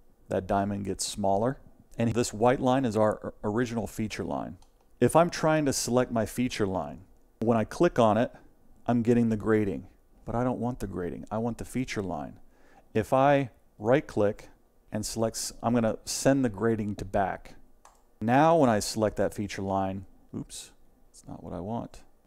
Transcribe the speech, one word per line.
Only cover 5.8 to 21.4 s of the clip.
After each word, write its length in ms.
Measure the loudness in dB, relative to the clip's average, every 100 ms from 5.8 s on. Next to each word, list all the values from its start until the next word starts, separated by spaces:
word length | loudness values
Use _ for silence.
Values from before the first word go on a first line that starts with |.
| 0 0 2
my 140 | 0 -2
feature 420 | -2 -2 0 -2
line, 340 | -2 -6 -10 -18 -20 _ _
when 180 | 2 2
I 60 |
click 360 | 0 2 2 4
on 180 | 4 4
it, 140 | 2 -4 -20 _ -20 -8 -2
I'm 160 | 2
getting 280 | 4 4 4
the 80 | 0
grading. 500 | 2 2 2 -4 -10 -20 _ _ -8
But 100 | -4
I 80 |
don't 160 | -2 -2
want 200 | -4 -6
the 80 | -8
grading. 380 | -6 -6 -8 -8
I 60 | -4
want 220 | -4 -6
the 60 | -8
feature 360 | -6 -6 -6
line. 380 | -6 -6 -10 -14 -20 _ -20 -20 _
If 200 | -2 0
I 360 | 2 4 4 0 -8 _ -6
right 280 | 2 2 2
click 440 | 0 0 0 -10 -20 _ _ _
and 140 | -8 -6
select 300 | -2 -2 -2
s-, 180 | -8 -6
I'm 120 | 0
gonna 240 | 2 2 -2 -6
send 380 | -2 2 2
the 60 | 0
grading 460 | 0 0 0 -2 -6
to 80 | -4
back. 500 | -2 -2 -4 -12 -20 -20 -20 -20 _ _ _
Now 360 | 2 4 6 6
when 120 | 4
I 100 | 2
select 380 | 0 0 0 0
that 160 | -2
feature 280 | -2 -6 -6
line, 440 | -2 -2 -2 -4 -12 -20 -14 -12
oops, 360 | -12 -14 -18 -20 -20 _ _
that's 160 | -20 -18
not 160 | -16